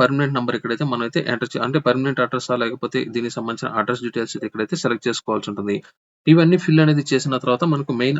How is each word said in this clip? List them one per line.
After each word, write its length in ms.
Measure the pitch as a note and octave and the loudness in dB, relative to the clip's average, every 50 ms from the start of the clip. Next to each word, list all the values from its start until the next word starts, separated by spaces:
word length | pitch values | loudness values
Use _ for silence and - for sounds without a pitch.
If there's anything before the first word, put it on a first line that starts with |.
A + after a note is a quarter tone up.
పర్మనెంట్ 340 | B2+ C3 C#3 C#3 C#3+ C#3 C#3 | 2 2 2 2 0 0 0
నంబర్ 180 | B2+ A#2+ A#2+ B2 | -2 -2 -2 -2
ఇక్కడైతే 280 | A2+ - A#2 A#2 - D3+ C#3 | -4 -4 -4 -4 -2 -2 -2
మనం 120 | B2 A#2 A#2 | -2 -2 -4
అయితే 120 | A#2 - E3+ - - A#2+ | -2 -2 -2 -2 -2 -4
ఎంటర్ 180 | A2+ B2 - - | -4 -4 -4 -4
చే-, 80 | B2+ A#2 | -4 -2
అంటే 120 | B2 C#3+ B2 - | -2 0 0 2
పర్మనెంట్ 320 | B2 A#2+ C3 C3+ C#3 C3 B2+ B2 | 2 2 2 0 -2 0 0 -2
అడ్రస్ 240 | A#2+ B2+ B2 - - B2 | -2 -2 -4 -2 -2 -2
ఆ 40 | A#2+ A#2 | -2 -2
లేకపోతే 360 | A#2 B2+ C3 B2 A#2+ - C3 B2 A2+ A2+ | -2 -4 -6 -6 -4 -2 -4 -4 -4 -4
దీనికి 220 | A#2+ A#2 A#2 - | -4 -4 -4 -6
సంబంధించిన 320 | A#2 A2+ A#2 A2+ - C3 A#2+ A2+ A2 | -6 -6 -6 -6 -6 -6 -4 -2 -2
అడ్రస్ 240 | G#2 A#2+ B2 B2 A#2+ | -2 0 -2 -4 -4
డీటెయిల్స్ 280 | A#2 - A#2+ A2+ - - | -6 -4 -4 -4 -6 -6
అయితే 120 | G#2 A2 G#2+ | -8 -8 -6
ఇక్కడైతే 260 | - A2 G#2+ - F3+ D#3+ - | -6 -6 -4 -4 -4 -2 -2
సెలెక్ట్ 240 | B2 A#2 A2 - A#2+ | -2 -2 -2 -2 -4
చేసుకోవాల్సి 400 | A2+ - - - A2 G#2+ - G#2+ | -4 -4 -4 -4 -4 -2 -4 -6
ఉంటుంది. 260 | G2+ G2+ G2+ G2+ G2+ F#2+ - - _ _ _ _ _ _ - | -6 -4 -4 -4 -4 -4 -6 -10 _ _ _ _ _ _ 4
ఇవన్నీ 300 | D#3 D#3+ E3+ E3 E3 F#3 F3+ - | 6 6 8 8 6 4 4 4
ఫిల్ 180 | - D#3 D#3 D#3 | 4 4 6 6
అనేది 200 | D#3 D3+ D3 C#3 - | 6 4 2 2 2
చేసిన 280 | C#3 C3 - C#3+ C3 B2 - | 0 0 0 0 -2 -2 0
తర్వాత 200 | C3 B2 A#2+ F3 E3+ D3 | 0 0 2 2 0 0
మనకు 180 | C#3 C#3 - B2+ A#2 | 0 -2 -2 -2 0
మెయిన్ 180 | B2 C3+ - | 0 0 0